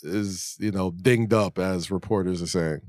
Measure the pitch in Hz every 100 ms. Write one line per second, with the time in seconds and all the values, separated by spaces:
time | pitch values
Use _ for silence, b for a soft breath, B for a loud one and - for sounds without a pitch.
0 | 73 101 101 90 - - 104 95 92 87
1 | 123 117 110 110 95 92 92 92 82 95
2 | - 104 90 87 85 92 80 73